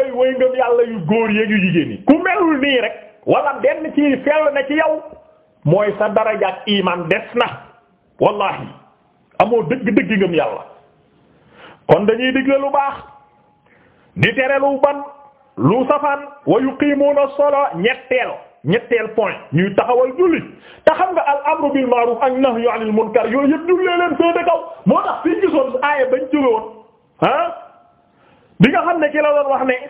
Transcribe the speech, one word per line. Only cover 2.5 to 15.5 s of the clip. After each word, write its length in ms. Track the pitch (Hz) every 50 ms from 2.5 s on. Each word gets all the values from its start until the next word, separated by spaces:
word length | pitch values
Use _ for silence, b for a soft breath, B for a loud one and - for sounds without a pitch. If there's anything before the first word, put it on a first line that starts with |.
| 311 269
nii 200 | 254 285 269 247
rek, 120 | 226 220 - - - - - _ _
wala 280 | - 160 - - 294 277 226
benn 300 | 214 262 311 320 311 302 -
ci 220 | 285 294 294 269 262 -
fell 280 | 277 302 311 311 302 285
na 100 | 277 269 269
ci 60 | 294
yow, 280 | 311 320 311 311 311 - - - - - - _ _ _ _ _ _ -
mooy 280 | 147 165 196 208 208 196 -
sa 100 | 214 208
daraja 380 | 196 220 220 220 214 208 202 190
ak 200 | 185 - - 214
iman 400 | 208 202 185 185 175 175 170 160
des 180 | 180 214 214 - -
na. 100 | 240 240 - - - - - - _ _ _ _ _ _ _ _ -
Wallahi. 480 | - - - - - 185 - 139 135 - - - - _ _ _ _ _ _ _ _ _ _ -
Amoo 240 | 185 214 240 233 202
dëgg-dëgg 480 | 147 247 262 - 202 208 - - 175 220 202
ngëm 160 | 196 180 170
Yàlla. 320 | 151 135 - - - - - - - _ _ _ _ _ _ _ _ _ B B B B B B B B B B B B -
Kon 180 | 147 180 208
dañuy 260 | 202 220 226 254 262 262
digle 240 | 269 262 269 277 269
lu 100 | 277 285
baax, 260 | 277 285 277 277 - - - - - - _ _ _ _ _ _ _ _ _ b b b b b b b b b b
di 180 | 180 - - 233
tere 240 | 240 269 269 277 269
lu 200 | 277 285 277 262
ban, 220 | 269 285 285 285 285 - - - - - _ _ _ _